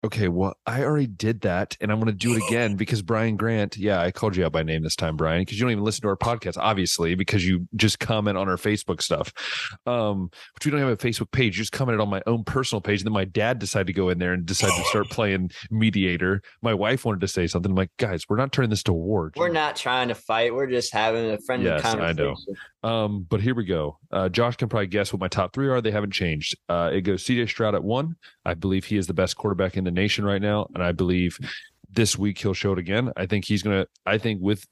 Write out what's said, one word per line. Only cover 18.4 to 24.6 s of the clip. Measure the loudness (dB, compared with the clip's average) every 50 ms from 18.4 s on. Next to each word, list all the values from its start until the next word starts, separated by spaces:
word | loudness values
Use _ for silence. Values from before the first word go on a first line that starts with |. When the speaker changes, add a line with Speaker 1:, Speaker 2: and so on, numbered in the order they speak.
| 0 0
Speaker 1:
turning | 0 0 0 2
this | 0 0 0
to | 0 0
war." | 0 0 0 0 0 0 -2 -2
Speaker 2:
We're | -2 -2 0
not | 2 0 0 0 -2
trying | -4 -2 0 0 2 2 0
to | -2
fight. | -4 -2 -2 0 2 2 2 2
We're | 0 -2 0
just | 0 0 0 0 0
having | 2 2 2 2 2 0 0
a | -2 -4
friendly | -4 -4 -2 0 2 2
Speaker 1:
Yes, | 2 2 2
I | 0 0 2 0 0 0
know. | 0 0 -2 -2
Speaker 2:
conversation. | -4 -10 -12 -12 -12 -12 -20 _ _ -4
Speaker 1:
Um, | -2 0 0 0 0 -2 -4 -2 0
but | 0 2
here | 2 2 0
we | 0 0
go. | 0 0 0 0 -2 -4 _ _ -4
Uh, | -2 0 0 0
Josh | 2 2 2 2 2
can | -2